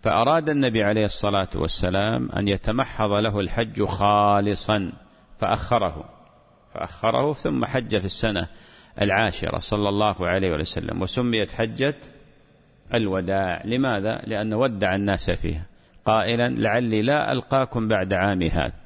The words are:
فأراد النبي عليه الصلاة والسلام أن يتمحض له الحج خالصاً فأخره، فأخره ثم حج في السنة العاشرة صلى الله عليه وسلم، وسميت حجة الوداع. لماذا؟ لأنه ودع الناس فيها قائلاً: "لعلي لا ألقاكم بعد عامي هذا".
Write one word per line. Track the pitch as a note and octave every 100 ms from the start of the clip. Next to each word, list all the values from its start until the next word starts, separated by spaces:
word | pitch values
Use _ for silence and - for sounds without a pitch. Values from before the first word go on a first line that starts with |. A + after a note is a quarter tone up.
فأراد | A#2 F2 A#2 E3 D3+
النبي | C#3+ C3 A2+
عليه | G2+ G#2+
الصلاة | G#2 - G2+ G2+ F#2+
والسلام | - D#2 - F#2 F#2+ G#2 A#2+ B2+
أن | - G2+
يتمحض | F#2+ - A2+ C3 - A2
له | G2+ A2 G#2
الحج | F#2 - A2+ G#2+
خالصاً | G2 F#2 G2+ G#2 G#2 G2+ G2+ G2 - G#2+ F#2 - - _ _ -
فأخره، | G2 G#2+ - A#2 F#2+ D#2 - - - _ _ _ _
فأخره | - F2 - A2 B2 C#3+
ثم | D3 - C3+
حج | A#2 C3 A#2 G#2
في |
السنة | F#2+ - A2+ F#2+ E2 - - - - -
العاشرة | G2+ F#2+ A2 - - -
صلى | - G#2 G2+
الله | G2+ G#2+ F#2+ F2
عليه | F#2 F#2+
وسلم، | D2+ D#2 - E2+ F2
وسميت | F#2 - B2 A2+ G2
حجة | - A2+ A2+ C3+ D3 - - - _ _ _ _ _ -
الوداع. | A#2 G#2 F#2+ F2+ G2 F#2 E2+
لماذا؟ | G#2 B2 C3+ G#2+ G2+ A2+ -
لأنه | G#2+ A2 G#2+
ودع | C3 G#2 F#2+
الناس | F#2+ G2+ F#2+ -
فيها | E2+ F2 D#2+ E2 - _ -
قائلاً: | - A2 G2 A#2 A#2+
"لعلي | A#2+ A2 A2+ A#2+ A2
لا | A2+ D3 -
ألقاكم | C3 - C3+ B2+ B2 A2
بعد | G#2 F#2
عامي | F#2+ G2 F#2 E2
هذا". | D#2 B1+ -